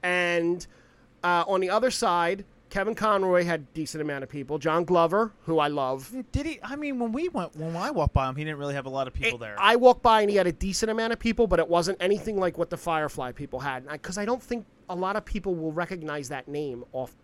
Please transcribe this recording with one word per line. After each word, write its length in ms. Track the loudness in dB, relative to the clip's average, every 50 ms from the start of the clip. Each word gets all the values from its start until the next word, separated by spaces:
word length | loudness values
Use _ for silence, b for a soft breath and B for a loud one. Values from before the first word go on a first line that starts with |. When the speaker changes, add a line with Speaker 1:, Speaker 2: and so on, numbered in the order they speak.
| -2
Speaker 1:
And, 640 | 0 0 2 2 2 2 2 2 0 -2 -2 -6 -14 b b b b b b b b _ _ 0
uh, 220 | 2 2 2 2
on 140 | 2 0 0
the 80 | 2 2
other 180 | 2 2 2 2
side, 560 | 0 2 0 2 2 2 2 0 -2 -4 -8 -16 _ _ _ _
Kevin 240 | -4 -4 -2 -2 -2
Conroy 500 | -2 0 2 2 4 4 4 4 4 4
had 180 | 2 0 -4
a 20 | -4 -8 _
decent 280 | -8 -8 -8 -6 -6
amount 220 | -4 -4 -4 -6 -8
of 60 | -10
people. 300 | -10 -10 -6 -4 -6 -2
John 240 | 0 2 2 2 2
Glover, 460 | 4 4 4 4 4 4 2 2 0 -4 _ _
who 120 | 0 2 2
I 80 | 2
love. 460 | 2 0 -2 -2 -2 -4 -6 -6 -10 -12 -12 -12 -4
Speaker 2:
Did 140 | -4 -2 -2
he? 140 | -2 -6 -8
I 140 | -10 -10 -8
mean, 240 | -6 -6 -6 -4 -4
when 120 | -4 -2
we 180 | -2 -2 -4 -4
went, 260 | -4 -4 -6 -6 _
when 200 | -8 -6 -6 -4
I 140 | -4 -4 -2
walked 240 | 0 2 0 2 2
by 140 | 0 -2 -2
him, 60 | -2
he 80 | -4 -6
didn't 160 | -6 -6 -4
really 160 | -4 -4 -4
have 100 | -4 -6
a 40 | -6
lot 180 | -4 -4 -4
of 60 | -4 -6
people 240 | -2 -2 -2 -2
Speaker 1:
It, 20 | -2
Speaker 2:
there. 160 | -8 -10 -4
Speaker 1:
I 200 | 4 4 6 6
walked 260 | 8 8 8 8 8 6
by 180 | 6 6 6
and 80 | 6 4
he 60 | 4
had 100 | 4 4
a 60 | 2
decent 400 | 0 0 -2 -2 0 -2 -2 0
amount 220 | 0 -2 0 -2 -2
of 40 | -2
people, 280 | 0 -2 2 2 2
but 100 | 4 4
it 100 | 4 4
wasn't 300 | 4 4 2 4 2 -2 0
anything 360 | 2 2 2 2 0 -2 -2 0
like 180 | 0 0 0
what 120 | -2 -4 -4
the 80 | -4
Firefly 540 | -6 -2 -2 0 0 0 -2 -4 -6 -8 -8
people 280 | -8 -10 -10 -8 -8 -6
had. 240 | -6 -6 -6 -6 -8
And 80 | -10
I, 60 | -12
'cause 200 | -10 -10 -8 -6 -4
I 60 | -2
don't 180 | -2 -2 -4 -4
think 220 | -6 -8 -8 -8 _ _ _ -12 -10
a 60 | -6
lot 200 | -4 -4 -2 -2
of 100 | -4 -4
people 300 | -4 -6 -4 -2 -2 -4
will 160 | -2 -4 -4
recognize 580 | -2 -2 -4 -4 -6 -8 -6 -6 -6 -6 -6 -8
that 180 | -10 -10 -10
name 360 | -8 -6 -6 -6 -6 -6 -10 -12 -10
off 240 | -8 -8 -8 -8 -12 _